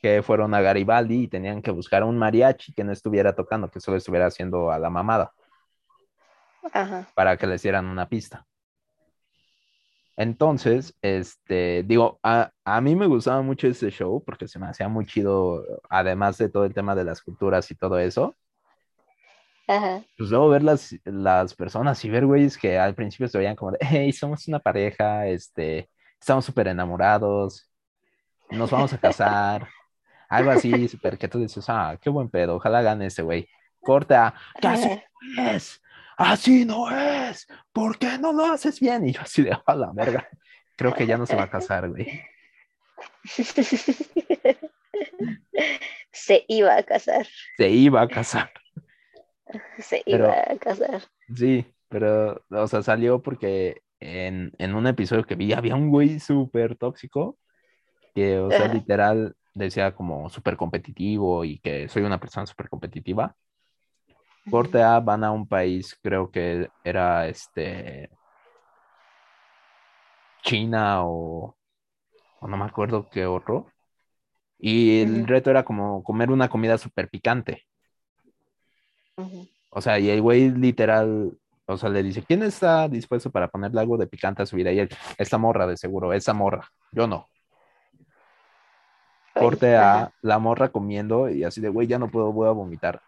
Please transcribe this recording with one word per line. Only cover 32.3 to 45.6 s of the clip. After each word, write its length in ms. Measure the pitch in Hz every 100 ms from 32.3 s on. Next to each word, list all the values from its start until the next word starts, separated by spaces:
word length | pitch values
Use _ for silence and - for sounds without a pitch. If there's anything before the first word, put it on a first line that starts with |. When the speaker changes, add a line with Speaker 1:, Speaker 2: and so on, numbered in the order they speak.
| 90 87 87
Speaker 1:
ojalá 240 | 101 117
gane 240 | 113 107 98
ese 140 | -
güey". 240 | 80 85 85 _ _ _
Corte 340 | - 139 - 127
a, 180 | 113 - - -
"Que 60 | -
así 220 | 233 240
Speaker 2:
Ajá. 140 | 202 - _ 254 247
Speaker 1:
no 140 | 247
es, 300 | 202 - - _ - - -
así 480 | 180 208 - 254 240
no 260 | 220 233
es, 560 | 262 285 285 254 - - - _
¿por 260 | - 220 220
qué 200 | 247 262
no 160 | 311
lo 120 | 302 320
haces 340 | 311 311 -
bien?". 260 | 247 240 147
Y 60 |
yo 80 | 123
así 220 | - -
de, 140 | 139 - -
"A 100 | 139
la 160 | -
verga, 340 | 98 113 120 - - _ - _ -
creo 180 | 123
que 140 | - 113
ya 100 | 113
no 80 | 117
se 100 | 110
va 60 |
a 60 | 98
casar, 400 | 95 92 95 90
güey". 180 | 85 113 143 - _ _ _ _ _ _ - - _
Speaker 2:
<laughs> 1500 | - - 233 - 254 247 - 262 - - - 277 247 269 311 _ _ 415 392 359 240 220 _ 392